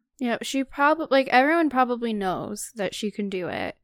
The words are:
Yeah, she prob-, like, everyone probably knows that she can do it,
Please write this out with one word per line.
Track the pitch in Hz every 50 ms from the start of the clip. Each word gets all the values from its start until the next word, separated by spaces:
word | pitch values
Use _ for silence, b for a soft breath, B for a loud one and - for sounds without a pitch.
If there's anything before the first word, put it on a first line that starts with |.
| _ _ _ -
Yeah, | 262 240 233 -
she | 226 - - 269 269
prob-, | - - - 285 294 311 320 311 -
like, | - 269 269 -
everyone | - 247 262 294 330 339 330 294
probably | 254 254 254 240 247 233 240 233
knows | 220 208 196 185 170 131 - - 214 208 - - -
that | 226 202 - -
she | - - 208
can | - - 208 196
do | 190 185 180 143
it, | 92 95 92 - - _